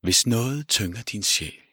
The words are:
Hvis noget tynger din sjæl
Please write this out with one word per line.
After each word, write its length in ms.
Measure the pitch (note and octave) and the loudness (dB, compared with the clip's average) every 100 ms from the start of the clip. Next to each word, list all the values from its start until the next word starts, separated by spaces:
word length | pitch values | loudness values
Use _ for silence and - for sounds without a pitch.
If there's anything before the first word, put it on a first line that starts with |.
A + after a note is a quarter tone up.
Hvis 260 | F2+ F#2 - | 4 2 4
noget 420 | A#2 B2 C#3+ D3 | 2 0 -4 -2
tynger 340 | - F#2 F2 | 0 0 -6
din 200 | - G#2+ | -8 -4
sjæl 400 | G2 - D#2 - _ | 0 0 -2 -10 _